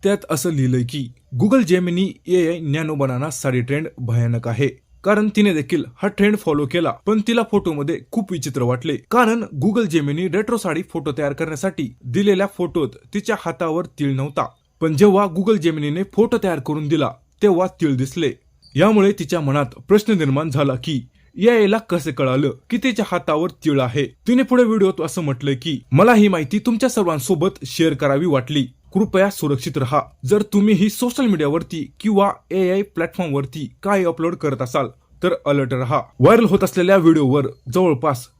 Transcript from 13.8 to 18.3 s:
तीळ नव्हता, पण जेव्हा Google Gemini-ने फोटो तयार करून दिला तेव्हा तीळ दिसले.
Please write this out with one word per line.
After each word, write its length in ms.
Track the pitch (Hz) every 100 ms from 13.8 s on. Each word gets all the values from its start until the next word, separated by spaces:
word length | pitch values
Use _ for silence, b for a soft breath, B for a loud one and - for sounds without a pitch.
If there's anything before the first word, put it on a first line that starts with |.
| 170
तीळ 300 | - 143 131
नव्हता, 300 | 143 143 127 _ _ _
पण 140 | 160 147
जेव्हा 300 | 208 196 202
Google 360 | 160 196 220
Gemini-ने 420 | 165 156 147 156
फोटो 340 | 190 - 226 233
तयार 160 | 196 165
करून 280 | 127 151 151
दिला 240 | 160 131 - _ _
तेव्हा 260 | 208 175 185
तीळ 280 | - 160 131
दिसले. 360 | 135 - 151